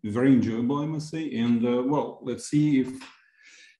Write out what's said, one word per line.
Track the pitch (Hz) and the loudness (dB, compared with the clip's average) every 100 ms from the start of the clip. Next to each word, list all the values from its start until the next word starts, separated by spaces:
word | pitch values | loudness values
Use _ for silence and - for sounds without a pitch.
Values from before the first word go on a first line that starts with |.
very | 107 110 135 | -6 2 4
enjoyable, | 127 98 113 120 143 | 6 4 0 -2 -2
I | 151 | -4
must | 156 - | -6 -8
say. | 160 151 | -8 -6
And, | 117 120 117 120 | -2 0 2 2
uh, | 123 | 0
well, | 127 143 113 - | 0 -2 -2 -8
let's | 127 117 - | -10 -10 -2
see | 147 151 135 | 0 2 2
if, | 127 131 - - _ _ - - - | 0 -6 -16 -20 _ _ -20 -20 -20